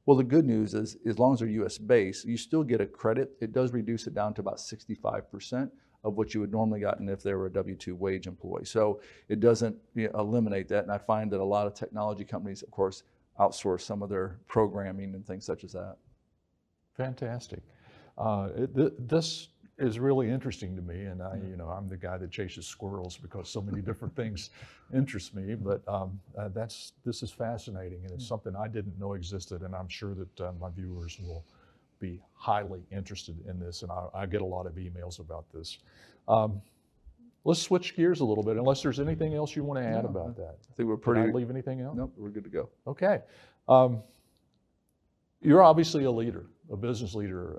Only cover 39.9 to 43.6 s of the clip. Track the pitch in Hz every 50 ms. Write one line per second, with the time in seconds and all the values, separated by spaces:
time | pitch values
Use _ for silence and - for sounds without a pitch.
39.9 | 110 113 113 - - 95 82 82 117 110 90 82 80 - _ - - - 120 113
40.9 | 107 107 - 123 120 113 110 110 - 127 120 117 127 131 120 139 131 131 127 135
41.9 | 160 220 131 131 - - 107 104 101 107 98 - - 80 69 - - _ - 127
42.9 | 135 - 185 196 202 139 - - - - - - _ _